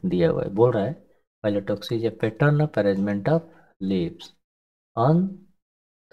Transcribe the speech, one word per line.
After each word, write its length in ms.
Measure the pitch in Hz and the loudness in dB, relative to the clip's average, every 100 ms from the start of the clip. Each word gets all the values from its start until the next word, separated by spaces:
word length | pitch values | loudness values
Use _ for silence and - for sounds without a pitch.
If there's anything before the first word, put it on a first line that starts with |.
| 185 | -4
दिया 240 | 175 165 | 0 0
हुआ 140 | - | 0
है। 60 | - | -4
बोल 220 | 98 123 | 4 4
रहा 140 | 113 104 | 4 -4
है, 220 | 160 _ _ _ _ 110 | -6 _ _ _ _ -2
"Phyllotoxy 460 | 101 98 101 - | -2 -4 -8 -4
is 200 | 117 113 | -4 -4
a 120 | - | -2
pattern 380 | 113 - 147 147 | -6 2 2 2
of 80 | 151 | 0
arrangement 540 | - 101 98 104 101 | 0 0 0 -2 -2
of 180 | 98 165 165 - _ _ | 0 -2 -2 -20 _ _
leaves 400 | 95 92 82 - - _ _ _ _ _ _ - | -2 -2 -2 -8 -20 _ _ _ _ _ _ 0
on 300 | 127 165 190 - _ _ _ _ _ _ _ | 2 4 0 -6 _ _ _ _ _ _ _